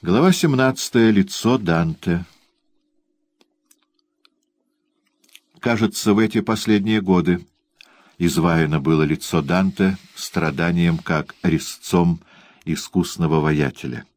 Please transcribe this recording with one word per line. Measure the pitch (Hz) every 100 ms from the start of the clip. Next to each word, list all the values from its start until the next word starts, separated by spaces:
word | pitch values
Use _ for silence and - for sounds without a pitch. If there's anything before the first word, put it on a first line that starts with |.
| 82
Глава | 104 175
семнадцатая. | 175 165 131 131 131 - 123 113
Лицо | 104 95 - 113 127
Данте. | 92 82 82 80 - 85 90 _ _ _ _ _ _ _ _ _ _ _ _ _ _ _ _ _ _ _ _ _ _ _ _ _ _ _ _ _ _ - _ _
Кажется, | 120 117 110 - -
в | 104
эти | 110 113
последние | 98 107 - 104 101 110
годы | 95 90 85 87 - _ _ _ _ _ _ _
изваяно | 87 73 82 82 78 147
было | 71 80
лицо | 78 78 - 85
Данте | 71 87 95 - 95 95 -
страданием, | - - - 82 73 85 85 85 82
как | - 80 76 -
резцом | 87 80 - - - 90 85 85 _ - - _
искусного | - 80 - 92 85 - 82 78
ваятеля. | 76 76 69 - 69 62 -